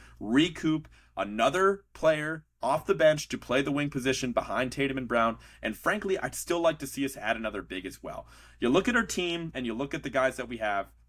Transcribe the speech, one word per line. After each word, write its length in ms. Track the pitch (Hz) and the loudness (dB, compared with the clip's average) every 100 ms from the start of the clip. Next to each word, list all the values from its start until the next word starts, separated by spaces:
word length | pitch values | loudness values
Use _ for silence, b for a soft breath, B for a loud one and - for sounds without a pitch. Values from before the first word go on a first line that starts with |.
| B B | B B
recoup 680 | 104 131 175 160 156 156 - b b - | 2 4 4 2 -2 -2 -4 b b -6
another 680 | 101 107 - 180 190 196 _ | -4 2 2 6 4 2 _
player 520 | - 156 151 151 160 - _ | 0 2 2 0 -8 -12 _
off 240 | 123 156 - | -2 0 2
the 80 | |
bench 360 | 170 156 151 - | 4 6 4 0
to 80 | 120 | -6
play 260 | - 127 | 0 0
the 80 | 143 | 2
wing 180 | 143 147 | 0 0
position 420 | 135 131 131 127 | 0 0 0 0
behind 400 | 110 - 110 127 | -2 -2 -2 -2
Tatum 260 | 139 135 135 | 0 -2 -2
and 80 | 120 | 0
Brown. 320 | 117 113 113 B B | 2 2 0 B B
And 120 | 110 107 | -8 -4
frankly, 440 | 165 208 196 185 | -2 0 0 -2
I'd 160 | 156 - | -2 -6
still 240 | - 170 | -2 2
like 180 | 170 156 | 2 0
to 80 | 131 | -4
see 180 | 143 139 | -4 -4
us 120 | - | -2
add 180 | 107 113 | -2 -2
another 280 | 110 104 | -4 -6
big 240 | 90 92 92 | -8 -8 -10
as 160 | - | -12
well. 240 | 76 - B B B B | -12 -14 B B B B
You 100 | 120 | 2
look 180 | 160 220 | 4 4
at 80 | 233 | 2
our 100 | 214 | 0
team 460 | - 175 170 165 131 | -2 -4 -4 -6 -6
and 100 | 120 | -6
you 80 | |
look 220 | 113 143 156 | -4 -6 -6
at 80 | |
the 60 | 131 | -4
guys 260 | 131 131 127 | 0 0 0
that 120 | 120 | -8
we 80 | 117 | -4
have. 300 | 107 98 95 _ | -2 -2 -4 _